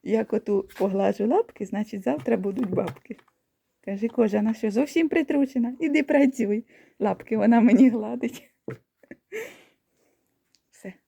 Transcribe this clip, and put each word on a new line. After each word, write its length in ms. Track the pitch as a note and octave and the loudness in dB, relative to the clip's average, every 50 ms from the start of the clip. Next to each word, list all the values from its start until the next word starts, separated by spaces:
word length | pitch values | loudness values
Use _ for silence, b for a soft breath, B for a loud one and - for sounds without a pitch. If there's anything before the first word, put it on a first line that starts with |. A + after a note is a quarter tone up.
| _ | _
Я 200 | F#3+ G#3+ A3 G#3+ | -2 -2 -2 -2
коту 440 | - - G#3+ - - G3+ G3 - - - | -2 -4 -4 -2 -2 -2 -2 -2 -6 -6
поглажу 500 | - F#3 G3 F#3+ G3 F#3+ G3 G3+ - G3+ | -4 -4 -2 0 0 0 0 0 0 -2
лапки, 380 | A3+ C#4+ G4+ A#4 - - - G#3 | 0 0 0 0 -2 -6 -12 -10
значить, 380 | F#3 - G3+ G#3+ G#3+ - G3 F#3+ | -8 -6 -8 -6 -6 -8 -6 -4
завтра 340 | B3 C#4 D4+ - B3 A3+ | -4 -4 -2 -2 -2 -2
будуть 320 | F#3+ F#3+ G3 F#3+ A3+ B3 F3+ | -2 -2 -4 -4 -4 -4 -2
бабки. 460 | F#3 - F#3+ - C3 - _ - A3 - _ _ _ _ _ _ _ _ _ _ _ _ _ | -2 -2 -4 -4 -8 -10 _ -18 -18 -18 _ _ _ _ _ _ _ _ _ _ _ _ _
Каже: 220 | - G3 G3 G#3+ | -10 -6 -4 -4
«Кожа, 340 | A3+ A#3 - A#3 G#3+ G3 G#3+ | -4 0 0 0 0 0 -2
на 120 | G#3+ A3 A3+ | -2 -2 -4
що, 180 | A3 - G#3+ | -2 -4 -2
зовсім 380 | G3 A3+ C#4+ C#4+ - E4+ E4 D4 | 0 -2 -2 0 0 0 0 0
притручена? 640 | - E4 D4+ - D#4 C#4+ C#4 C4 - C4 A#3 A#3 B3+ - | 0 -2 -2 0 0 0 0 0 0 -2 -2 -2 -4 -4
Іди 240 | E4 D#4 C#4+ D#4 D4 | -4 0 0 0 0
працюй». 640 | - D4+ C#4+ C#4+ C4+ C4+ - A3+ G3+ G#3 A3 A3 b b b b b b _ | 2 4 4 4 4 2 0 -2 -2 -2 -4 -4 b b b b b b _
Лапки 380 | - G#3 F#3 - - - A3 | -4 -4 -4 -4 -6 -4 -2
вона 240 | A3 G3+ A3 A#3 A#3 | 2 4 4 6 6
мені 280 | A3 A#3+ - - C4+ B3+ | 6 6 8 8 8 6
гладить. 600 | A3+ A3+ G#3 A3 A#3+ B3 C4 B3+ - - - _ _ _ _ - - - _ _ _ _ _ _ - _ _ _ F#4+ A4 A4+ B B B B B B _ _ _ _ _ _ _ _ _ _ _ _ _ _ _ _ _ _ _ | 6 2 -6 -6 -6 -4 -6 -6 -6 -8 -20 _ _ _ _ -14 -14 -14 _ _ _ _ _ _ -20 _ _ _ -12 -10 -10 B B B B B B _ _ _ _ _ _ _ _ _ _ _ _ _ _ _ _ _ _ _
Все. 220 | _ _ - G3 F#3 _ _ | _ _ -18 -18 -18 _ _